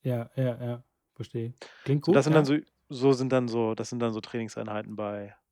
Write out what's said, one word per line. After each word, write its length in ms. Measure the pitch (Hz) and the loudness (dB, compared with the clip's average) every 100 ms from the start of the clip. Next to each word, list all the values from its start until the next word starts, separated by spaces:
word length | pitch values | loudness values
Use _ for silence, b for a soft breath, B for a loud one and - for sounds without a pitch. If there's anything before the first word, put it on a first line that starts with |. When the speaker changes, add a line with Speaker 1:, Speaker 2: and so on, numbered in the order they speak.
Speaker 1:
Ja, 260 | 131 120 117 - | -2 -4 -4 -4
ja, 220 | 131 120 | -2 -2
ja, 200 | 120 120 _ _ _ _ | -8 -8 _ _ _ _
verstehe. 380 | 113 123 117 - B B | -10 -8 -8 -10 B B
Klingt 200 | - 143 165 | -2 0 4
Speaker 2:
So, 60 | |
das 120 | 156 | 4
Speaker 1:
gut, 20 | 143 | 6
Speaker 2:
sind 80 | |
dann 120 | 156 139 | 4 6
Speaker 1:
ja. 0 | |
Speaker 2:
so, 120 | 151 - _ _ | 0 -2 _ _
so 240 | 135 135 | 2 4
sind 180 | 127 131 | 4 2
dann 160 | 127 123 | 2 0
so, 280 | 117 113 110 | 0 -2 -2
das 140 | 113 | -6
sind 100 | 120 | -2
dann 140 | 117 | -2
so 80 | 110 | -2
Trainingseinheiten 760 | - 120 113 - 110 107 104 107 | -6 -8 -8 -8 -6 -6 -8 -8
bei 400 | 104 104 101 - _ | -6 -6 -10 -16 _